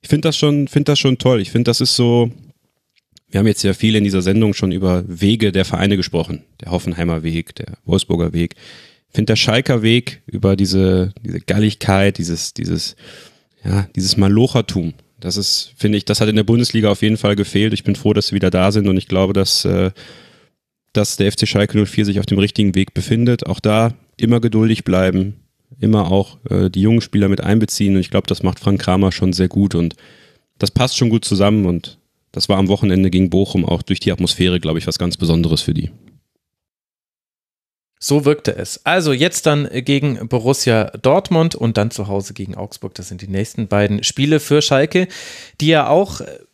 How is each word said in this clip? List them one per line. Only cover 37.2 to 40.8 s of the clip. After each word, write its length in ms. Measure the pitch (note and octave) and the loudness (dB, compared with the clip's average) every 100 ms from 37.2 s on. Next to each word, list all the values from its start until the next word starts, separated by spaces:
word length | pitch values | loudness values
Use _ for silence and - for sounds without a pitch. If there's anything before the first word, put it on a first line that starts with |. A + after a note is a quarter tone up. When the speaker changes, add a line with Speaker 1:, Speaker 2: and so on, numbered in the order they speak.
| _ _ _ _ _ _ _ _ | _ _ _ _ _ _ _ _
Speaker 2:
So 260 | - C#3+ | -2 0
wirkte 320 | C#3+ D3+ - - | 2 0 -2 -6
es. 280 | - - | -8 -8
Also 280 | - F3 D#3+ | -2 0 0
jetzt 340 | C3 D#3 - D#3+ | 0 0 0 0
dann 220 | D3 C#3 | 0 -2
gegen 560 | B2+ B2+ C#3 C#3+ A#2 A2+ | -6 -2 0 0 -4 -4
Borussia 600 | B2+ A#2 C#3 - A2+ | -2 0 0 2 2